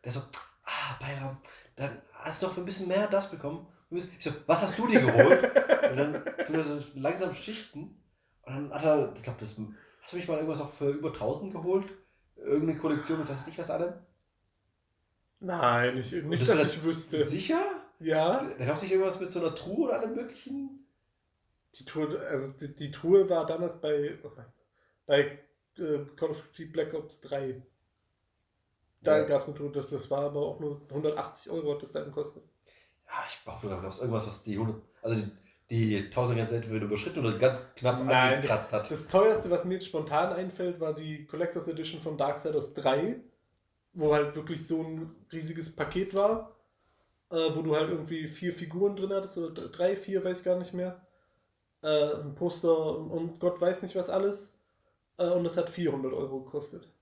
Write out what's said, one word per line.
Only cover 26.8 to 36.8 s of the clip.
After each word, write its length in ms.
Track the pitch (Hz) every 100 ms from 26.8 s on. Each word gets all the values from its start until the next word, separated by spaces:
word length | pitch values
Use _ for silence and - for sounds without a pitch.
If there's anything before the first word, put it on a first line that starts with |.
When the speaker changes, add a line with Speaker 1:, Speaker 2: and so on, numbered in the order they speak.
| 147
Speaker 2:
Ops 260 | 156 151 -
drei. 400 | - 139 135 131 - _ _ _ _ _ _ _ _ _ _ _ _ _
Da 160 | 151 151
Speaker 1:
Ja. 60 |
Speaker 2:
gab's 220 | 151 143 -
eine 80 |
Truhe, 160 | 143 143
das, 160 | 139 131
das 220 | 135 -
war 140 | 143
aber 160 | 143 143
auch 180 | 147 -
nur 220 | 147 147 -
hundertachtzig 640 | 143 151 151 - - -
Euro 220 | 165 147
hat 80 | 147
das 80 | -
dann 140 | 151
gekostet. 380 | 147 143 147 - - _ _ _ _ _
Speaker 1:
Ja, 180 | - - -
ich 160 | -
behaupte, 240 | 110 107 104
da 120 | 92
gab's 200 | 95 -
irgendwas, 260 | 123 110 104
was 160 | -
die 140 | - 101
hundert, 240 | 110 110 - _
also 200 | 113 110 101 - _ _ _
die, 200 | 117 110
die 200 | 101 101
tausend 280 | - 123 113
Grenze 180 | 110
entweder 300 | 117 110 110